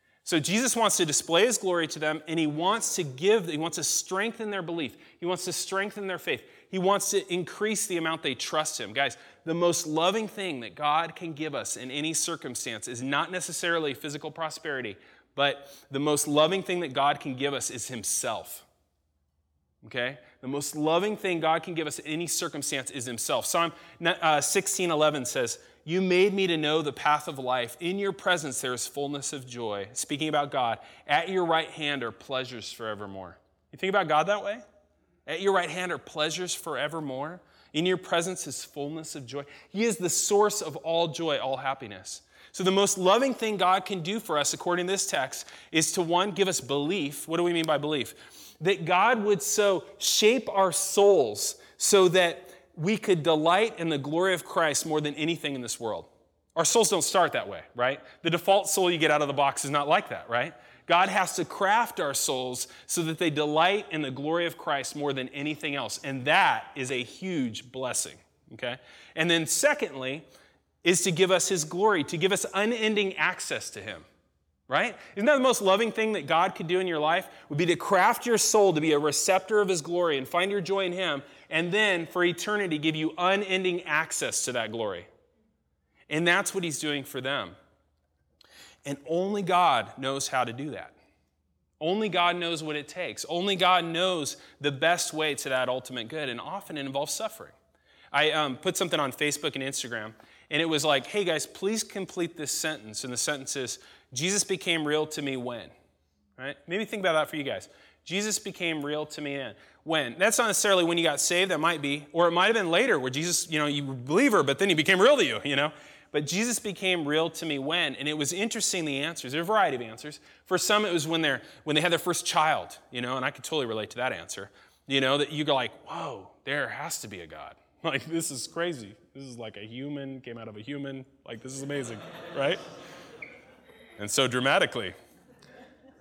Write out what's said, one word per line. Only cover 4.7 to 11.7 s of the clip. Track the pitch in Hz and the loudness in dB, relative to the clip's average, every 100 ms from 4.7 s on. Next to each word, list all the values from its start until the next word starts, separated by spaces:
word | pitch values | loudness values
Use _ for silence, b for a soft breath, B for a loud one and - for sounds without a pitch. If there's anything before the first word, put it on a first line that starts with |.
| 170 139 - B B | -4 -6 -8 B B
He | 175 | -4
wants | 180 180 | -4 -4
to | |
strengthen | 156 - 190 202 202 196 | -6 -4 -2 -2 -4 -6
their | 175 | -6
faith. | - 127 - B B | -4 -6 -6 B B
He | 190 | 0
wants | 180 196 - | 2 2 2
to | 202 156 | 0 0
increase | 175 175 - 214 220 - | -4 -4 -4 -2 -2 -2
the | 175 | -2
amount | 160 160 | -2 -2
they | 151 127 | -4 -4
trust | - 156 156 - | -2 0 -2 -4
him. | 101 | -6
Guys, | 110 143 - B B - | -2 -2 -2 B B -4
the | |
most | 165 175 160 156 | 2 2 2 0
loving | 156 185 214 214 | 2 2 2 -4
thing | - 190 135 | -6 -6 -6
that | 117 90 | -10 -4
God | 147 151 165 165 | 0 2 0 -6
can | 170 | -10
give | 147 156 139 | -6 -4 -4
us | 101 | -6